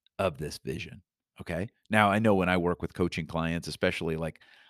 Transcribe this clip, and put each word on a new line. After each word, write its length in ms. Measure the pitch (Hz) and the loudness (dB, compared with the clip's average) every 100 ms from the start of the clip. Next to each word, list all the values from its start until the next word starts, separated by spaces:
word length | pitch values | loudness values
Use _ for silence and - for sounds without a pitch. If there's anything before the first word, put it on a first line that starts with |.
| _ - | _ -4
of 200 | 95 71 | -2 -2
this 180 | 76 - | -8 -10
vision." 440 | - - - - _ _ _ - | -8 -8 -10 -16 _ _ _ -16
Okay? 280 | - 85 104 _ - | -8 -6 -6 _ 0
Now, 200 | 107 101 | 4 4
I 80 | 101 | 6
know 160 | 113 | 4
when 140 | 98 90 | 4 4
I 80 | 92 | 2
work 260 | 87 87 | 2 -2
with 120 | 82 | -4
coaching 320 | - 87 - 80 | -2 -2 -2 -6
clients, 420 | 82 82 85 78 | -2 -2 -2 -6
especially, 480 | 73 90 - 82 82 | -2 -2 0 -4 -4
like, 240 | 139 - - - - | -6 -8 -20 -20 -6